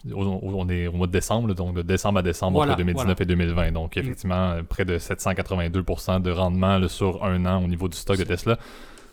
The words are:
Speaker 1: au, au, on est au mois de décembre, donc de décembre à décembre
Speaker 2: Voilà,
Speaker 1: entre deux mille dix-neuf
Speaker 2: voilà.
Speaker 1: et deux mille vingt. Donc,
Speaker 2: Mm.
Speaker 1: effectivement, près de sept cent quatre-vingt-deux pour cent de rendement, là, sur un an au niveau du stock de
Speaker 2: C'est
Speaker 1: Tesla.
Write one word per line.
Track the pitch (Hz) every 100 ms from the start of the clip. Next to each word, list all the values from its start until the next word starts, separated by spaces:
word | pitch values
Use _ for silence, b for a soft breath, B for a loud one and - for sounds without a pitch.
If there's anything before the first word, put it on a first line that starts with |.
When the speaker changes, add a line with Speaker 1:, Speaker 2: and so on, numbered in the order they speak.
| 120
Speaker 1:
au, | 98
au, | 98 95 98 98
on | 90
est | 90 87
au |
mois | 87 90
de |
décembre, | 90 - 110 113
donc | 92 90
de | 90
décembre | 87 92 104 98
à |
décembre | 90 85 92 92
Speaker 2:
Voilà, | 143
Speaker 1:
entre | 131
deux |
mille | 87
dix-neuf | 87 95 90
Speaker 2:
voilà. |
Speaker 1:
et | 92
deux | 87
mille | 85
vingt. | 85 82
Donc, | 80 80 92
Speaker 2:
Mm. |
Speaker 1:
effectivement, | 127 - 95 92 92 85 82
près | -
de | 92 85
sept | - 95
cent | 98
quatre-vingt-deux | 95 92 92 85 92
pour | 90 87
cent | - 95
de | 90
rendement, | 85 92 92 95 95
là, | 90
sur | - 98 87
un | 98 90 90
an | 95
au | 90
niveau | 85 92
du | -
stock | - 95
de |
Speaker 2:
C'est | 82
Speaker 1:
Tesla. | 87 113 117 B B B B B